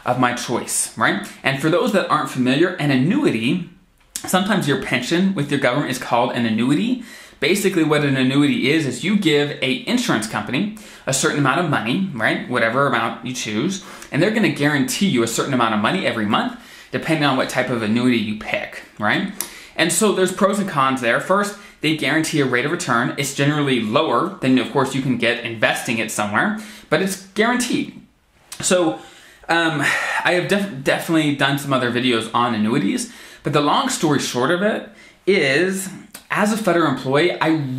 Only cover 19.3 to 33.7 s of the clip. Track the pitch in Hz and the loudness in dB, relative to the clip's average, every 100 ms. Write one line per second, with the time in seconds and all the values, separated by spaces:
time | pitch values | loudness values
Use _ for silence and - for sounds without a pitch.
19.3 | - - - - - 165 - 214 185 185 | -8 -12 -14 -10 -4 -2 2 2 2 0
20.3 | - 202 208 190 143 131 127 120 135 - | 2 0 0 -2 0 0 0 0 0 2
21.3 | 196 202 - - - 147 151 135 156 156 | 0 0 -6 -16 -6 -2 0 0 0 0
22.3 | 156 131 120 143 170 - 117 127 - 139 | 0 2 2 0 -2 -2 0 0 -2 -4
23.3 | - 139 151 143 123 107 135 160 120 175 | 0 0 2 2 0 2 0 2 0 -2
24.3 | 190 131 131 - 139 131 135 135 117 117 | -2 2 2 2 0 0 0 -2 0 0
25.3 | 120 117 110 127 147 - 113 104 - 104 | 0 -4 -2 0 0 -2 -4 -4 -4 -2
26.3 | 107 196 214 - - - 160 190 - - | 0 0 -2 -8 -18 -2 0 0 -4 -6
27.3 | - 233 247 - - - - - _ _ | 0 0 0 0 -2 -4 -10 -20 _ _
28.3 | _ - - - 185 160 156 - - - | _ -18 -6 0 2 2 -2 -10 -20 -20
29.3 | - - 170 165 147 135 - - - 151 | -12 -2 0 0 0 0 -2 -2 -2 0
30.3 | 180 151 202 196 135 143 143 - 160 151 | 0 2 0 0 -4 -2 -2 0 2 2
31.3 | 139 139 139 143 131 123 120 127 113 110 | 2 0 0 -2 -2 0 0 0 0 0
32.3 | 120 123 110 107 139 196 247 - - - | 0 0 0 0 0 0 -2 -6 -14 -20
33.3 | - 156 147 147 | -10 -2 0 2